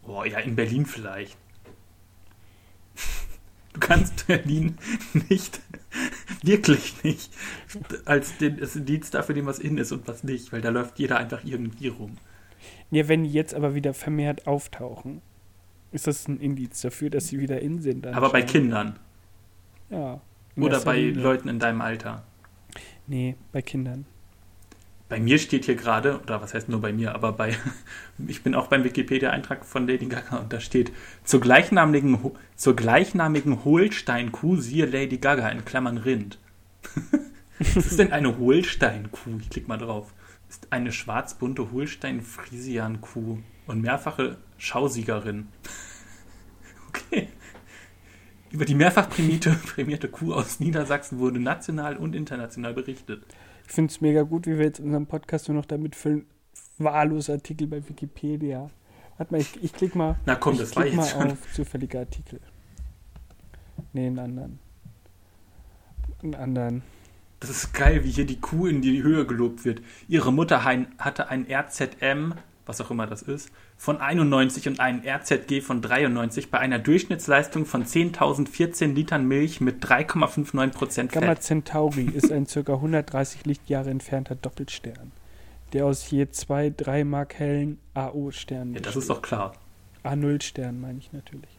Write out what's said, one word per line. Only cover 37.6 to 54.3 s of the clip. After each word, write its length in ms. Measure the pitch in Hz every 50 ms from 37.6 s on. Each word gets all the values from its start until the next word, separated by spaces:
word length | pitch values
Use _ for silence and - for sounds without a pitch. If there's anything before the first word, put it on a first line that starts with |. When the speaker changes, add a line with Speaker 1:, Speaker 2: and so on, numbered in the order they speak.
| 170 - - 190 170
Speaker 1:
ist 120 | - - 170
denn 140 | 202 - 143
eine 240 | 151 147 131 113 123
Holstein-Kuh? 1000 | 123 123 135 165 180 - - - - 117 101 107 104 107 - - - 117 113 110
Ich 80 | 110 -
klick 180 | - - - -
mal 100 | 117 110
drauf. 340 | 117 117 110 104 107 - - - - - - - - -
Ist 160 | - - - -
eine 220 | - 127 123 120 113
schwarz-bunte 800 | - - - 110 120 135 - - - 123 123 135 135 123 104 117
Holstein-Friesian-Kuh 1700 | 127 143 147 - - - 135 131 123 110 - - - - - 123 120 123 131 123 117 110 110 113 110 110 - - 123 113 110 113 113 113 - - - -
und 140 | - 120 110
mehrfache 560 | 110 117 131 139 - 156 - - 131 - - - - - - -
Schausiegerin. 880 | - - - 120 135 139 117 117 110 110 113 107 104 110 101 104 107 - -
<laughs> 40 | - - - - - - - - - - - - - - - - - - - - - - - - - - -
Okay. 400 | - - - - - 254 - - - - - - - - - - - - - - - - - - - - - - - - - -
Über 140 | - 151 151
die 100 | 147 143
mehrfach 340 | 139 156 180 180 - 160 -
prämierte, 400 | - - 165 156 160 160 - 165
<laughs> 240 | 160 160 - - -
prämierte 340 | - 139 151 147 143 - 131
Kuh 240 | - - 165 165 160
aus 260 | 139 110 - - -
Niedersachsen 600 | 156 165 160 156 147 135 147 143 139 - - 123
wurde 200 | 127 127 123 123
national 580 | 123 127 143 - - - 160 156 147 151 143
und 180 | 139 156 160 156
international 560 | 156 151 151 143 123 117 113 - - 120 117 120
berichtet. 500 | 131 127 135 131 - - - 107 - - _ - - - - - - -
Speaker 2:
Ich 60 | - -
find's 260 | - 160 151 - -
mega 220 | 160 151 151 156 147
gut, 240 | 151